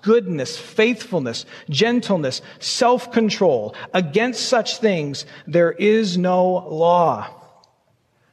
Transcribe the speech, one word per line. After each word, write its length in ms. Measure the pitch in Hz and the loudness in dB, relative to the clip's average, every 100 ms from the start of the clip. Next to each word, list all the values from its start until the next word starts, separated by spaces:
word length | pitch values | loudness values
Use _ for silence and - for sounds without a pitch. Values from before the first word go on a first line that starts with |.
goodness, 560 | 202 233 185 156 123 - | 0 0 0 -6 -6 -10
faithfulness, 880 | - - 220 247 - 175 127 113 - - - | -6 0 0 0 -4 -6 -4 -8 -14 -18 -8
gentleness, 760 | 139 226 240 - 190 135 - - - | -2 0 0 0 -2 -2 -6 -14 -12
self-control. 1160 | - - 240 247 - 226 220 - 185 123 104 - - | -8 0 2 2 0 0 0 2 2 2 -4 -12 -4
Against 560 | 185 165 175 240 233 - | -2 0 0 -2 -4 0
such 300 | 240 214 - | 0 0 -2
things, 480 | 220 175 147 135 - - - | 0 0 -4 -8 -14 -18 -2
there 260 | 165 170 | 2 2
is 440 | - 208 220 214 180 | 2 2 2 2 0
no 500 | 180 180 185 180 - | 0 2 2 0 -4
law." 600 | 156 170 175 165 113 101 - - _ _ _ _ _ _ _ _ | 0 4 4 4 0 -8 -16 -20 _ _ _ _ _ _ _ _